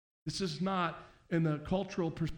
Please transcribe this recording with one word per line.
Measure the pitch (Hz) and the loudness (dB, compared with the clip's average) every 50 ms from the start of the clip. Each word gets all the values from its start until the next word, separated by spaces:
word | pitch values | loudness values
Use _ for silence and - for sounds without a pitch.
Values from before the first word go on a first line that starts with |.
| _ _ _ _ _ | _ _ _ _ _
This | 156 151 - | -6 -2 -2
is | 196 175 151 143 | -2 -2 -2 -2
not | 185 190 190 185 175 165 156 - - - - - _ - | 0 0 2 2 0 0 -2 -6 -12 -18 -20 -20 _ 0
in | 180 165 165 | 2 2 4
the | 156 151 147 | 4 2 0
cultural, | 151 - 190 190 196 190 - 190 170 160 | 0 0 0 0 0 0 -2 -2 -2 -2
pers-, | - - 165 151 - | 0 -2 -2 -2 -2